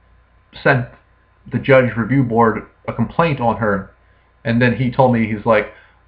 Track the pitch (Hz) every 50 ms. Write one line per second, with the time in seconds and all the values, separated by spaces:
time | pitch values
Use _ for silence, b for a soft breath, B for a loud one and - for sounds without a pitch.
0 | _ _ _ _ _ _ _ _ _ _ - - - 156 139 123 123 - - -
1 | _ _ _ _ _ _ _ _ _ - - 120 - 135 131 131 123 113 104 117
2 | 110 107 131 139 123 110 110 117 117 110 107 104 - - _ _ _ 113 110 117
3 | 113 - - - 170 165 143 127 120 117 107 95 113 104 98 95 92 - _ _
4 | _ _ _ _ _ _ _ _ - 123 117 120 127 120 104 107 131 120 - -
5 | 131 123 120 113 110 104 110 101 - 117 110 104 - B B B B B B B
6 | B